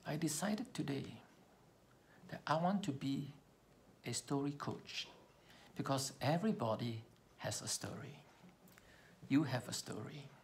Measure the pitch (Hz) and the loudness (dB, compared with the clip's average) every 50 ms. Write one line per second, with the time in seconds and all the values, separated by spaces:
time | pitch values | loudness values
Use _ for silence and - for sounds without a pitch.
0 | - - 143 151 165 156 - - - 196 214 - 240 - - - 147 143 139 135 | -4 -2 -2 2 2 2 2 2 2 2 2 0 0 -4 -2 -2 0 0 0 -2
1 | 131 - 117 113 - - - - - - - - - - - - - - - - | -2 -4 -8 -12 -14 -18 -20 -20 -20 -20 -20 -20 -20 -20 -20 -20 -20 -20 -20 -20
2 | - - - - - - - - - - 147 160 170 180 202 202 180 - 139 131 | -20 -20 -20 -20 -14 -12 -12 -8 0 2 4 4 6 4 4 4 2 0 -2 0
3 | - 139 135 143 147 143 - - - - - - - - - - - - - - | 0 0 0 0 -2 -4 -8 -14 -20 -20 -20 -20 -20 -20 -20 -20 -20 -20 -20 -10
4 | - - 120 - - - 147 139 139 143 143 143 - - 107 - - - - - | -6 -4 -4 -4 -2 0 0 2 2 0 -2 -2 -2 -4 -4 -4 -6 -8 -6 -6
5 | - - - - - - - - - - - - - - - - 139 - 135 135 | -6 -6 -8 -20 -20 -20 -20 -20 -20 -20 -20 -20 -20 -20 -6 -4 0 2 2 2
6 | 135 - - - - 131 151 175 185 220 202 - 117 113 110 110 120 120 113 110 | 0 -2 -4 0 2 4 4 4 4 2 2 2 2 2 2 2 2 -2 -2 -4
7 | 113 - - - - - - - - 120 104 - - - - - - 104 - - | -6 -12 -20 -20 -20 -20 -16 -6 -4 -4 -4 -4 -2 -2 -4 -2 -4 -6 -8 -8
8 | - 135 147 - - - - - - - - - - - - - - - - - | -10 -10 -12 -14 -18 -20 -20 -20 -20 -20 -20 -20 -20 -20 -20 -20 -20 -20 -20 -20
9 | - - - - - - - 139 160 139 117 123 - - - - - - - - | -20 -20 -20 -18 -2 4 6 6 6 6 2 0 -2 -2 -6 -6 -6 -6 -6 -6
10 | - - - 147 139 - - - | -6 -8 -8 -10 -12 -14 -16 -20